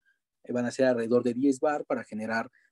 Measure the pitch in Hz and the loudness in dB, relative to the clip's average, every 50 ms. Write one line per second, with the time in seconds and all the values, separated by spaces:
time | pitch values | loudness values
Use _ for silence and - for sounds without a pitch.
0 | _ _ _ _ _ _ _ _ _ - 120 123 120 117 - - 131 127 123 117 | _ _ _ _ _ _ _ _ _ -6 -4 -2 -2 -4 0 2 2 2 2 2
1 | 113 110 120 123 117 123 113 123 139 143 131 131 156 151 147 147 - - 139 117 | 0 2 2 2 2 2 0 2 2 2 2 2 0 0 0 -2 -4 -4 -6 -6
2 | 107 - 110 107 110 110 110 113 120 127 _ _ _ _ | -6 -8 -10 -8 -6 -4 -4 -4 -4 -6 _ _ _ _